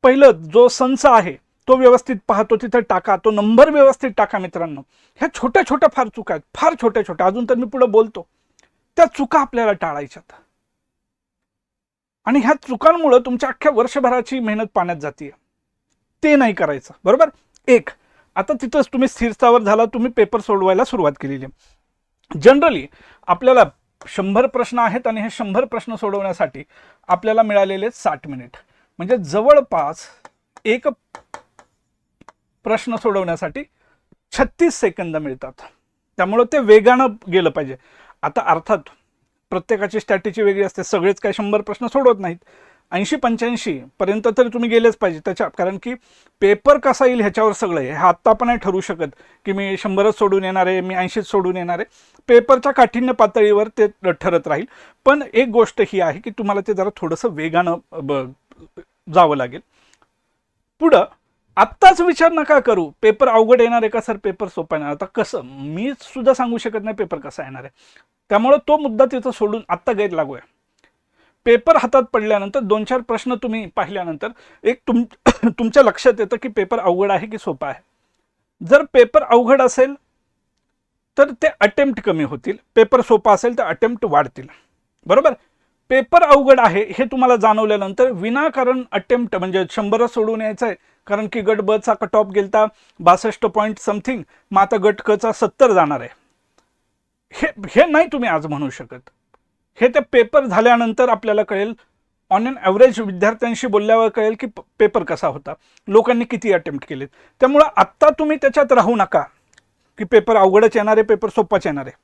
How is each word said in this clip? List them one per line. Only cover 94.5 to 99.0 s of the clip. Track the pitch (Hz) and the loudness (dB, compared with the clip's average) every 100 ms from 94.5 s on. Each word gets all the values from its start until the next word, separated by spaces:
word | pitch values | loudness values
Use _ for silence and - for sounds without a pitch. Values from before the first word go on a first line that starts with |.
मग | 196 | 0
आता | 190 220 | 0 2
गट | 202 202 | 0 0
क | - | -2
चा | 208 226 | -2 -2
सत्तर | 214 202 _ 262 | -2 -4 _ 4
जाणार | 185 151 139 | 4 2 -2
आहे, | 110 _ _ _ _ _ _ _ _ _ _ _ _ | -10 _ _ _ _ _ _ _ _ _ _ _ _
हे, | - 311 - 196 | -8 -8 -8 -2
हे | 226 339 | 2 4
नाही | 302 339 | 2 0
तुम्ही | 294 233 | -2 -4
आज | 160 151 | -4 -4
म्हणू | 147 143 | -8 -8
शकत. | - - 127 | -10 -18 -20